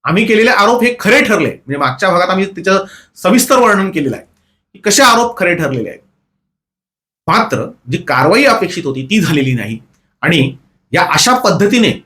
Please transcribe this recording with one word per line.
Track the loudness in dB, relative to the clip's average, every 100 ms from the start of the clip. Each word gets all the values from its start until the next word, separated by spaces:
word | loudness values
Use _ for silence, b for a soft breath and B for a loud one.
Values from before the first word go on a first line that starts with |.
| -2
आम्ही | -2 2
केलेले | 2 2
आरोप | 2 2 2
हे | 0 0
खरे | 2 2
ठरले, | 2 0 -2
म्हणजे | -6 -10 -4
मागच्या | -4 -2 0
भागात | 0 0
आम्ही | -2 -4
त्याचं | -4 0 0 -2 B B -4
सविस्तर | 2 2 4 2
वर्णन | 4 2 -2
केलेलं | -4 -4 -6
आहे | -14 _ _ _ _
की | -6
कसे | -2 2
आरोप | 4 4 0 -2
खरे | -2
ठरलेले | -2 -2 -4 -8
आहेत. | -12 _ _ _ _ _ _ _ _ _ _ _ _ -2
मात्र | -2 0 -4 -8 -14 -8
जी | -8
कारवाई | -2 0 2 4
अपेक्षित | 2 0 -2 -6
होती | -8 -8 -2
ती | 0
झालेली | 2 0 0
नाही. | -2 -6 -10 _ _ _ _
आणि | 0 2 0 -4 _ _ _
या | -2 0
अशा | 0 0
पद्धतीने | 0 0 2 2 2 0 -2